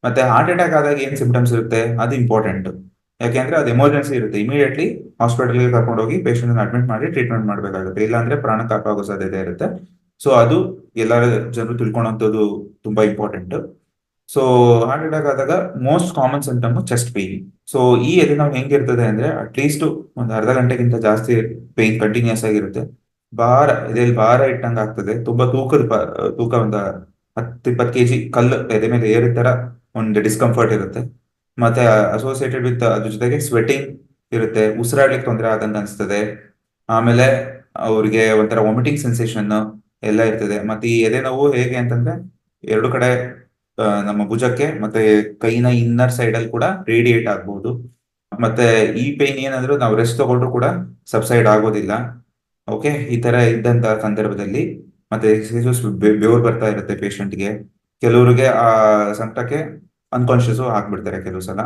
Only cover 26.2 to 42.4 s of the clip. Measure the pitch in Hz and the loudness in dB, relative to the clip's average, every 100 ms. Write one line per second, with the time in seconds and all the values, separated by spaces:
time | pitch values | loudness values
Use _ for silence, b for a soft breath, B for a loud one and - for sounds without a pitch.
26.2 | 95 - 117 123 110 104 98 95 - _ | -6 -4 -2 0 0 -2 -4 -8 -14 _
27.2 | _ - 120 - - 123 120 127 120 120 | _ -10 -10 -8 -6 -2 -2 2 2 0
28.2 | - 123 123 117 - 110 110 120 110 113 | -2 0 2 0 -2 -2 0 0 2 2
29.2 | 120 120 123 123 - - _ 117 110 104 | 2 2 0 0 -4 -14 _ -6 -2 0
30.2 | 104 - 123 123 110 104 95 123 127 - | 0 0 0 2 2 0 -2 -8 -10 -14
31.2 | _ _ _ - 117 120 120 107 101 104 | _ _ _ 0 0 4 4 4 2 0
32.2 | 127 131 131 127 123 120 120 107 107 107 | -4 -4 -4 -2 -2 0 0 0 -4 -4
33.2 | 120 147 147 120 - 135 98 - _ _ | -2 -2 0 0 0 -2 -4 -14 _ _
34.2 | _ 113 107 110 107 110 120 139 135 127 | _ -4 -2 0 0 0 -2 2 2 2
35.2 | 123 113 113 110 107 104 101 - 101 101 | -4 -2 -2 -2 -2 -4 -6 -8 -4 -2
36.2 | 107 101 - _ _ _ _ 113 120 120 | -4 -8 -20 _ _ _ _ 0 2 4
37.2 | 131 135 - - _ - 110 110 107 110 | 4 2 -2 -14 _ -10 -2 0 2 2
38.2 | 110 107 107 110 107 113 123 147 139 120 | 4 4 2 2 2 2 0 -2 -2 -2
39.2 | 113 113 104 107 107 - _ _ 107 107 | -2 -4 -2 -2 -4 -10 _ _ -2 0
40.2 | 113 107 101 104 104 107 117 117 113 123 | 2 0 -4 -4 -4 -4 -2 0 2 0
41.2 | 131 131 143 131 123 123 120 120 120 180 | -2 0 2 2 0 -2 -2 -2 -2 -4
42.2 | - _ | -12 _